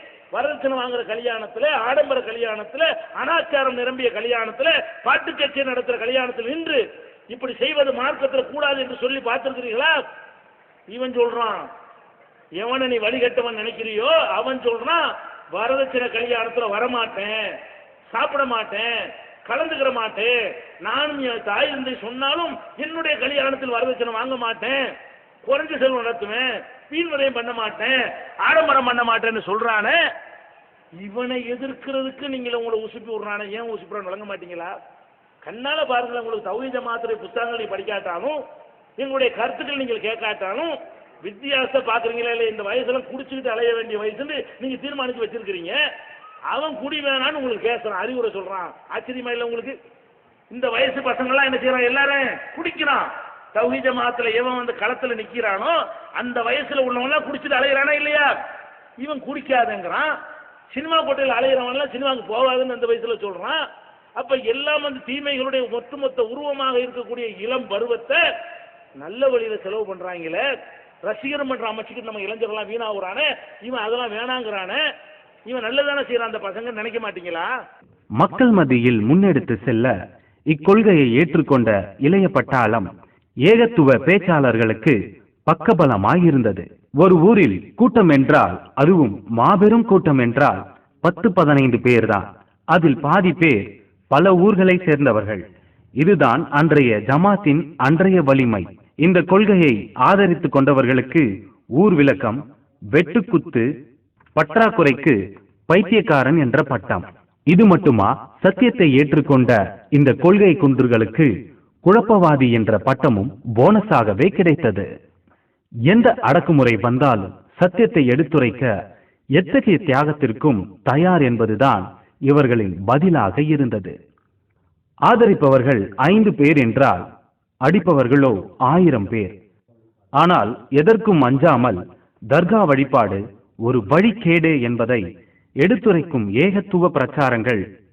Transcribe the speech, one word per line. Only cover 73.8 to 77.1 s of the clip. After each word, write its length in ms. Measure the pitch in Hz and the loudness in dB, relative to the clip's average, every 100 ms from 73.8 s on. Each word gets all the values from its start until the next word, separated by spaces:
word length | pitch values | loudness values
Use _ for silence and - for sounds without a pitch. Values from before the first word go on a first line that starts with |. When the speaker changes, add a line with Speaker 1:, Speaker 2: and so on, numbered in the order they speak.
Speaker 1:
அதெல்லாம் 320 | 214 240 240 | -6 -6 -6
வேணாங்கிறானே, 800 | 214 247 254 214 202 185 254 302 - - - _ _ | -8 -8 -8 -6 -8 -8 -6 -6 -8 -18 -20 _ _
இவன் 200 | 220 254 | -12 -10
நல்லதானே 380 | 220 277 285 285 | -4 -4 -2 -4
செய்யறான் 320 | 240 240 226 | -4 -6 -6
அந்த 40 | 214 | -8
பசங்க 340 | 196 185 240 | -10 -10 -12
நினைக்க 260 | 214 226 226 | -10 -10 -8
மாட்டீங்களா? 460 | 214 | -10